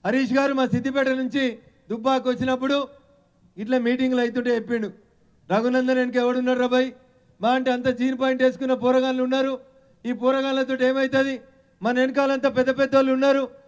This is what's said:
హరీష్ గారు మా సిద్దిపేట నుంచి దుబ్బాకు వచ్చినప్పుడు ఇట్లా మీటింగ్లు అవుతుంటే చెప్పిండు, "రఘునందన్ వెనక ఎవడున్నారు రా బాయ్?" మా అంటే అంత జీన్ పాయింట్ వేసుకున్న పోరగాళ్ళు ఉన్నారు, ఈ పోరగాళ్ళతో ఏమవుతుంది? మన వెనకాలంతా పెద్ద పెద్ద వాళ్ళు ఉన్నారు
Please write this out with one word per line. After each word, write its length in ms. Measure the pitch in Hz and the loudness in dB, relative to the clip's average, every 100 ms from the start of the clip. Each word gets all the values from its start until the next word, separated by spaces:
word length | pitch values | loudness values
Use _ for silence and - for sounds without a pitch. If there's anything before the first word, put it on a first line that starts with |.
| 185 | 0
హరీష్ 260 | 254 254 | -2 0
గారు 200 | 262 277 | 0 0
మా 140 | 269 254 | 0 0
సిద్దిపేట 420 | 247 262 269 262 | -2 -2 -2 -2
నుంచి 500 | 262 254 277 262 214 - _ _ | -2 -2 -2 -2 -4 -18 _ _
దుబ్బాకు 400 | 220 240 262 254 | -4 0 0 0
వచ్చినప్పుడు 580 | 247 254 254 269 285 277 - _ _ _ _ _ - | -2 -2 -2 0 -2 -2 -12 _ _ _ _ _ -12
ఇట్లా 200 | 214 254 | -2 0
మీటింగ్లు 420 | 233 247 262 254 | 2 0 0 0
అవుతుంటే 340 | 240 247 240 | 0 -2 -2
చెప్పిండు, 380 | 233 226 233 208 - _ _ _ _ _ | -2 -2 -4 -4 -10 _ _ _ _ _
"రఘునందన్ 440 | 196 240 254 254 254 | 0 2 0 2 0
వెనక 200 | 247 247 | 0 0
ఎవడున్నారు 420 | 247 254 254 254 | 0 0 0 0
రా 80 | 247 | 2
బాయ్?" 260 | 254 262 - _ _ _ _ | 2 0 -4 _ _ _ _
మా 100 | 214 | 0
అంటే 200 | 262 262 | 0 0
అంత 160 | 247 254 | 0 -2
జీన్ 300 | 247 254 262 | 0 -2 0
పాయింట్ 220 | 262 254 | -2 2
వేసుకున్న 320 | 254 254 262 | 2 2 -2
పోరగాళ్ళు 480 | 254 247 254 262 254 | 0 2 2 2 -2
ఉన్నారు, 360 | 254 262 269 262 - _ _ _ 233 | -2 0 -2 -4 -12 _ _ _ -8
ఈ 60 | |
పోరగాళ్ళతో 720 | 247 247 262 269 269 262 262 | -2 0 0 0 -2 -2 0
ఏమవుతుంది? 560 | 254 269 269 269 269 262 - _ _ _ | 0 2 0 0 0 -4 -12 _ _ _
మన 180 | 208 247 | -2 0
వెనకాలంతా 480 | 262 269 277 269 277 | 0 2 0 2 0
పెద్ద 300 | 247 254 262 | 0 0 2
పెద్ద 160 | 269 | 2
వాళ్ళు 180 | 269 269 | 4 2
ఉన్నారు 360 | 262 277 269 254 - | 2 2 2 -2 -10